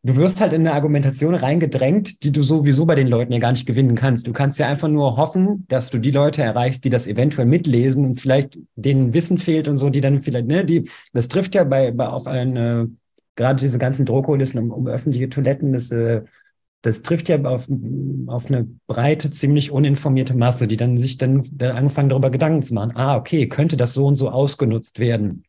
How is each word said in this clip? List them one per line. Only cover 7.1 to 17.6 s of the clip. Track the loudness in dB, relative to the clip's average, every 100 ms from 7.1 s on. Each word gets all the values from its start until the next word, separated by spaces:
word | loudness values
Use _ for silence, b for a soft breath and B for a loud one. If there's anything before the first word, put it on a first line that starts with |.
| 0 0 2 2
mitlesen | 2 2 2 2 2
und | 0 -2
vielleicht | 0 0 0 -10 -20 -6
denen | 0 2 2
Wissen | 0 0 -2
fehlt | 0 0 0
und | 0
so, | 0
die | 2
dann | 2 0
vielleicht, | 0 -4 0
ne, | 0
die, | 2 0 -2 B B
das | -4 0
trifft | -2 0 0
ja |
bei, | 2 2 2
bei | 0 -4
auf | -6 -6
eine, | -4 -2 -2 -2 0 -4 -8 _ _ _
gerade | -2 0 2
diese | 0 0
ganzen | -2 0 0
Drohkulissen | 0 0 0 0 -2
um, | -4
um | -4 -4
öffentliche | -4 -2 -2 -4
Toiletten, | -2 -2 0 -2
das, | -2 -2
äh, | -2 0 -2 -4 b b _ _ _
das | -4 -2
trifft | -2 -2 2
ja | 0
auf, | 0 -4